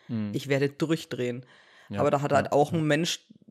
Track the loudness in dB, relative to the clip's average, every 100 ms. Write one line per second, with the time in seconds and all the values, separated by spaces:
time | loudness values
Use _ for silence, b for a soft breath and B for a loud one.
0 | b -6 -4 -6 -2 0 0 0 -2 -2
1 | -4 -4 -4 -6 b b b b b 0
2 | 2 2 2 2 2 2 2 2 2 2
3 | 0 -4 _ -20 -20